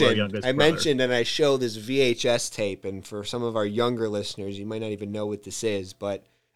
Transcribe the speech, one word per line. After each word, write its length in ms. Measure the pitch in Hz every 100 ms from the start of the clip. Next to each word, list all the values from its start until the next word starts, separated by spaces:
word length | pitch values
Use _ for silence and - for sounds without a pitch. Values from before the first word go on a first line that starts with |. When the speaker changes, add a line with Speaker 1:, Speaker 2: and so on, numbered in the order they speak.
Speaker 1:
mentioned, 160 | 127 107
Speaker 2:
youngest 280 | 101 104 127
Speaker 1:
I 40 |
Speaker 2:
brother. 200 | 139 151
Speaker 1:
mentioned, 300 | 160 160 131
and 120 | 127
I 100 | 123
show 340 | 117 - 147 131
this 180 | 120 107
V 240 | 107 135
H 240 | 127 117 127
S 240 | 117 -
tape, 340 | - 104 95 98
and 200 | 95 -
for 180 | 104
some 200 | 104 123
of 120 | 117 113
our 100 | 104
younger 440 | 104 120 120 110
listeners, 480 | 104 98 - 98 98
you 80 | 104
might 160 | 110
not 60 | 110
even 200 | 101 101
know 160 | 107 104
what 160 | 104
this 200 | 95 -
is, 300 | 113 101 92
but 320 | - 101 98 - _ _